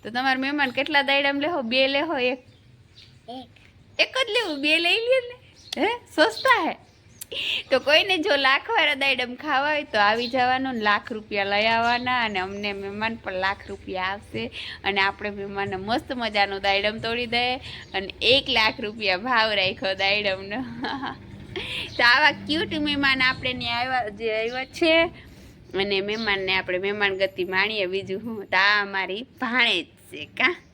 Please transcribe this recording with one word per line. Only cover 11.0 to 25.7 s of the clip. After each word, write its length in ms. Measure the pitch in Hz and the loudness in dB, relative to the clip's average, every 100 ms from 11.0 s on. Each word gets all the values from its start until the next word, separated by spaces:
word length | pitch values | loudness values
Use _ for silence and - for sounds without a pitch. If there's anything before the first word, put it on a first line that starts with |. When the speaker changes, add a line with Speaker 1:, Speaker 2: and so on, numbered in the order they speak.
| - | 0
Speaker 1:
રૂપિયા 320 | 220 214 208 | -10 -4 -2
લઈ 220 | 196 202 220 | 0 2 2
આવવાના, 580 | 226 233 240 247 254 | 2 2 0 0 0
અને 140 | 220 202 | 0 -2
અમને 340 | 185 202 208 | -4 -4 -6
મહેમાન 440 | 196 196 202 220 226 | -6 -8 -4 -6 -6
પણ 160 | 214 | -8
લાખ 360 | 185 190 202 - | -2 -2 -4 -8
રૂપિયા 360 | 196 - 185 | -14 -8 -6
આપશે, 460 | 185 202 - 220 226 - - - | -4 -6 -10 -10 -8 -10 -14 -6
અને 160 | - 196 | -4 2
આપણે 300 | 196 196 208 | 0 0 -8
મહેમાનને 460 | 202 202 202 202 190 | -8 -8 -6 -4 -4
મસ્ત 360 | 196 247 302 | -2 -2 -2
મજાનો 460 | 254 226 208 202 196 | -6 -2 0 0 0
દાયડમ 400 | 196 196 208 220 | 2 2 0 -2
તોડી 280 | 226 233 240 | -4 -4 -2
દે, 300 | 240 247 254 - - - | -2 -2 -4 -8 -14 -8
અને 200 | 190 196 - | -6 -6 0
એક 260 | 220 262 269 | 4 4 4
લાખ 320 | 240 220 220 | 4 4 2
રૂપિયા 360 | 214 220 208 185 | -8 -4 -2 0
ભાવ 360 | 240 240 220 | 2 2 4
રાખ્યો 420 | 208 185 - 190 | 2 0 0 -4
દાયડમનો. 600 | 190 196 208 208 190 196 214 | 0 0 0 0 -4 -6 -8
<laughs> 720 | 247 233 277 277 269 - - - - - - - - - | -8 -8 -6 -6 -8 -10 -16 -18 -12 -10 -8 -8 -8 4
તો 60 | |
આવા 280 | 240 254 302 | 6 8 6
ક્યુટ 420 | - - 302 427 | 2 -4 -2 -2
મહેમાન 480 | 330 294 285 277 262 | -2 -2 0 2 2
આપણે 320 | 254 254 254 | 2 0 -4
ત્યાં 260 | 247 240 233 | -4 -4 -4
આવ્યા, 280 | 254 254 208 | -2 -2 -4
જે 320 | 202 226 220 | -6 -4 -2
આવ્યા 240 | 226 247 | -2 -4
છે, 380 | 262 - 330 330 330 - - - - - - | -8 0 4 4 2 -2 -20 -20 -20 -20 -8